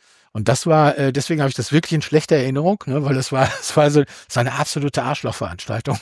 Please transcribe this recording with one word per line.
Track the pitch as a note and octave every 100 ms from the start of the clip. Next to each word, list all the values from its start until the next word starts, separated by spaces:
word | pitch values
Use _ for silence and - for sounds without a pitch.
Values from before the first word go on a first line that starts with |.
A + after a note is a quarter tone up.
| _ _ _
Und | G#2+ G#2
das | B2+ F3
war, | D#3 D3 C#3+
äh, | C#3
deswegen | C3+ - D#3+
habe | C#3
ich | -
das | A#2
wirklich | D3 -
in | D#3
schlechter | - D3+ - D#3
Erinnerung, | C3 C3+ E3 G#3 -
ne, | C3+
weil | C#3 C3+
das | C3
war, | C3+ C3
<laughs> | -
das | - -
war | D3
so, | D3
das | C#3 - - B2
war |
eine | B2
absolute | C3 D3 D3+ C#3+ C#3+
Arschlochveranstaltung. | B2 C#3+ A#2+ - G2+ F2 - A2 C#3 B2